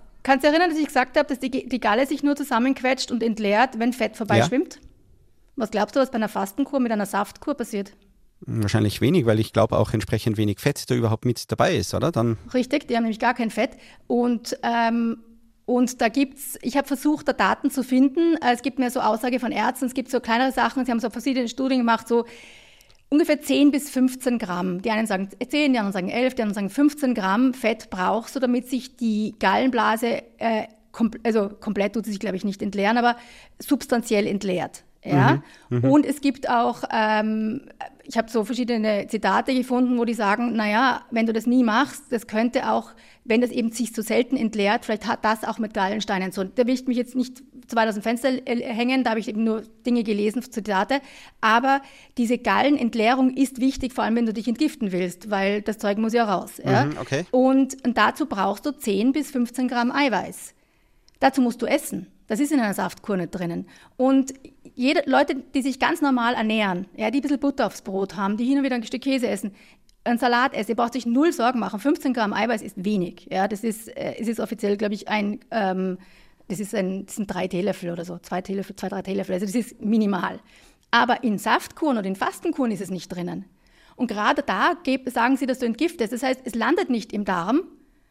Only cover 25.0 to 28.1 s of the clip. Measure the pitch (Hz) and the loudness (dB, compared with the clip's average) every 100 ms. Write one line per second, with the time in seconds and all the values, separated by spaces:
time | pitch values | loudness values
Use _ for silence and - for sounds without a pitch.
25 | 220 190 196 - 254 294 294 247 202 190 | 0 -2 -4 -8 -2 2 2 2 0 -2
26 | 180 233 254 254 214 208 196 - 294 294 | -2 0 0 0 -2 -2 -2 2 2 4
27 | 262 226 190 202 262 247 220 226 - 190 | 0 0 2 4 2 2 -2 -2 -6 -2
28 | 185 | 0